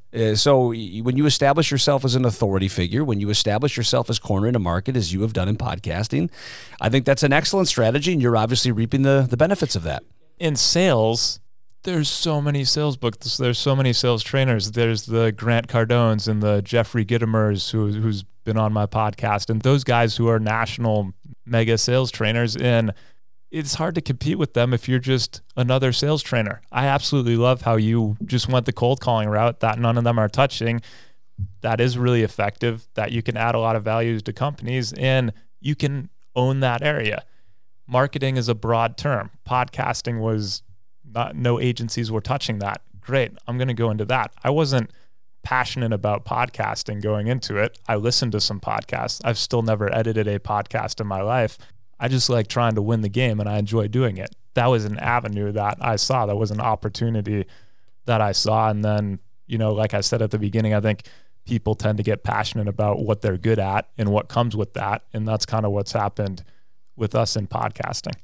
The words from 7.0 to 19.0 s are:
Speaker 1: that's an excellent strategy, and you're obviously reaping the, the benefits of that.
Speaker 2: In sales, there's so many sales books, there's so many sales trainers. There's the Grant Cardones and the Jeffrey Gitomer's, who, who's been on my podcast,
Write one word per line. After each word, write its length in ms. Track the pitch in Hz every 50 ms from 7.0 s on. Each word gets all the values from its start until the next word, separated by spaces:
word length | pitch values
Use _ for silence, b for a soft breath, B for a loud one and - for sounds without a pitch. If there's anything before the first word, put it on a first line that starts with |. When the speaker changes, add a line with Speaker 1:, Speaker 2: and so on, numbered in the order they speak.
| 120
Speaker 1:
that's 200 | 139 139 - -
an 100 | 139 139
excellent 340 | 151 156 - - 196 185 -
strategy, 460 | - - 113 110 120 147 143 175 180
and 80 | 151
you're 160 | 123 120 117 110
obviously 340 | 110 113 127 120 - 127
reaping 300 | 117 104 113 110 - 135
the, 260 | 135 139 139 139 135 123
the 80 | 120 120
benefits 380 | 151 175 202 196 165 131 -
of 80 | 98 82
that. 200 | 80 69 64 - - - - - - - -
Speaker 2:
In 160 | 175 160 147
sales, 840 | 127 - - - 170 185 190 143 117 110 110 117 120 - - - - - - - - - - - - -
there's 260 | 190 180 165 151 143
so 300 | - - - 170 151 147
many 240 | 143 147 143 143 135
sales 320 | 131 - 151 151 147 135
books, 420 | 127 - 120 107 - - 127 - -
there's 200 | 131 123 120 -
so 180 | - 143 135
many 160 | 135 131 127
sales 300 | 117 - - 123 120 110
trainers. 520 | - - - 135 135 131 117 107 95 104 107
There's 340 | 120 117 113 113 107 - -
the 240 | 113 113 117 113
Grant 360 | 104 101 110 117 117 113 117 -
Cardones 600 | - 120 113 113 120 120 117 113 110 107 101 110
and 120 | 107 107 107
the 180 | 104 104 101
Jeffrey 420 | 98 95 - 117 113 - - 120 107
Gitomer's, 680 | 98 120 117 117 110 110 110 107 107 104 98 - -
who, 160 | - 113 107 104
who's 340 | 104 107 110 113 104 98 92 - - - -
been 120 | 113 110
on 160 | 110 110 107
my 140 | 107 107 104
podcast, 640 | 101 - 110